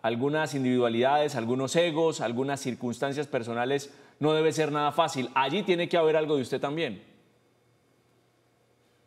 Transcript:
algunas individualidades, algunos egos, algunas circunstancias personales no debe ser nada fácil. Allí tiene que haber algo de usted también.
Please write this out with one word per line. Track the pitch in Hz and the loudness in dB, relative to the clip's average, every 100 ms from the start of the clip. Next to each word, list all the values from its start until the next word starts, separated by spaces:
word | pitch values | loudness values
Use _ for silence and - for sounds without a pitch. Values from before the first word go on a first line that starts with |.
algunas | 113 117 139 156 151 | -4 0 0 0 -2
individualidades, | 143 127 127 120 117 127 147 147 131 | -2 2 2 2 2 2 4 2 -2
algunos | 113 127 131 165 | -2 -2 0 2
egos, | 175 151 160 147 | 2 2 0 0
algunas | 113 120 135 139 | -4 -2 -4 -4
circunstancias | 131 117 123 113 139 139 143 | -6 -6 -6 -4 -4 -4 -4
personales | 131 113 117 123 139 - - - _ | -4 -4 -4 -2 -2 -4 -16 -20 _
no | 147 | 2
debe | 156 160 | 4 2
ser | 139 151 | 2 0
nada | 147 147 | 0 0
fácil. | 165 160 135 120 131 | 2 0 0 -2 0
Allí | 139 185 | 2 0
tiene | 190 175 175 | 0 0 2
que | 170 | 2
haber | 156 156 | 4 4
algo | 156 | 2
de | 147 | 0
usted | 120 139 | -2 -4
también. | 139 156 147 95 - _ _ _ _ _ _ _ _ _ _ _ _ _ _ _ _ _ _ _ | -4 -4 -6 -8 -16 _ _ _ _ _ _ _ _ _ _ _ _ _ _ _ _ _ _ _